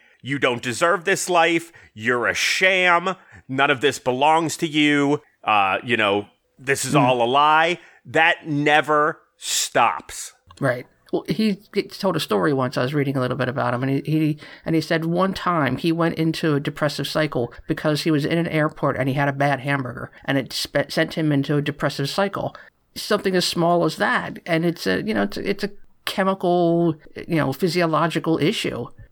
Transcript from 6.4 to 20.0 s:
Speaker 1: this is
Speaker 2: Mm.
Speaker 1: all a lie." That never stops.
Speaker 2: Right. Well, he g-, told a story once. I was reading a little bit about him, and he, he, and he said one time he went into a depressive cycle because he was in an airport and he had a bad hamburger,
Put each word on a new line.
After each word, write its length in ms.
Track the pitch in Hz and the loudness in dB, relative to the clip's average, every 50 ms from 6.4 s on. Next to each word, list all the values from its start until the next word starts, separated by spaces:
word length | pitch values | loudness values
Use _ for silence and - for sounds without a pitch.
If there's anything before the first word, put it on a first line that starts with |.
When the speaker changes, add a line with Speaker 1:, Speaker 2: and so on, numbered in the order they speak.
| _ _ _ - | _ _ _ -6
Speaker 1:
this 260 | 131 135 135 - 135 | -2 -2 -2 -2 0
is 100 | 135 147 | 0 2
Speaker 2:
Mm. 60 | 143 | 4
Speaker 1:
all 200 | 123 127 127 123 | 4 4 4 2
a 40 | 117 | 2
lie." 520 | 120 131 139 147 151 156 160 165 170 175 170 - - - _ - | 2 4 4 4 6 6 4 4 2 0 -4 -8 -18 -20 _ -10
That 400 | 123 117 156 160 170 170 - - 160 | -2 2 4 4 4 2 0 -2 -4
never 720 | 147 143 147 151 147 156 135 147 151 147 147 160 - - _ _ _ | -2 0 2 4 4 4 4 4 2 2 2 0 -2 -6 _ _ _
stops. 960 | - - - - - - - - 139 117 107 80 - - - - - - - - _ _ - - - | -14 -8 -4 -4 -4 -2 0 2 4 4 4 2 -2 -8 -12 -14 -14 -14 -14 -16 _ _ -20 -8 -4
Speaker 2:
Right. 260 | 143 131 123 123 - _ _ _ _ _ | -2 -2 -2 -2 -6 _ _ _ _ _
Well, 120 | - - - - | -4 -4 -2 -2
he 300 | 165 214 220 214 196 - - _ - | -2 0 0 0 0 -2 -8 _ -4
g-, 80 | 202 - - | -4 -4 -4
told 280 | - - - 190 170 | -6 -4 -2 -2 -2
a 40 | 151 | -2
story 320 | - - 220 196 175 156 139 | -2 -2 0 0 2 2 0
once. 240 | 131 127 127 - 143 | 0 0 -2 -2 -2
I 40 | |
was 120 | 127 131 151 | -2 0 0
reading 220 | 147 139 139 131 | 0 0 0 0
a 40 | 135 | 0
little 160 | 127 123 123 | -2 -2 -2
bit 120 | 120 123 123 | -2 -4 -2
about 260 | 135 135 123 123 123 | -2 -2 -2 -2 -2
him, 80 | 120 | -2
and 80 | 131 135 139 135 - | -2 -2 -2 -2 -2
he, 40 | 151 | -2
he, 280 | 156 156 156 151 156 151 - - - - - | 0 0 0 0 -2 -4 -8 -18 -20 -10 -4
and 100 | - 160 | -2 0
he 60 | 160 | 0
said 240 | 156 - 170 160 160 | 0 0 -2 -2 0
one 300 | 165 170 175 185 196 185 | 0 0 0 0 -2 -2
time 420 | - - 180 175 160 139 123 131 | -4 -2 -2 0 0 0 0 -2
he 160 | - - 165 | -2 0 0
went 220 | 165 170 165 170 - | 0 0 0 0 0
into 380 | - 160 165 156 - - 160 147 | 0 -2 -2 -2 0 0 0 0
a 60 | 139 | 0
depressive 460 | 143 156 151 - 156 147 151 - 139 - | -2 -4 -4 -2 -2 -2 -2 -4 -6 -4
cycle 440 | - 156 151 151 - 135 120 - - - - | -2 -2 -2 -2 -2 -4 -4 -4 -8 -8 -6
because 360 | - 156 - - 156 151 147 | -6 -4 -2 0 0 0 0
he 80 | - 165 | 2 2
was 140 | 156 143 147 | 2 2 2
in 140 | - 165 170 | 0 0 0
an 80 | 165 170 | 0 0
airport 480 | - 156 151 151 - - 156 139 123 | 0 0 0 -2 -2 -2 -2 -2 0
and 120 | - 135 139 | 0 -2 0
he 60 | 131 | 0
had 140 | 143 143 143 | 0 0 0
a 40 | |
bad 280 | 135 135 143 143 139 123 | 0 2 2 2 0 0
hamburger, 500 | 123 143 143 135 127 123 - - | -2 -2 -2 -2 -4 -6 -10 -10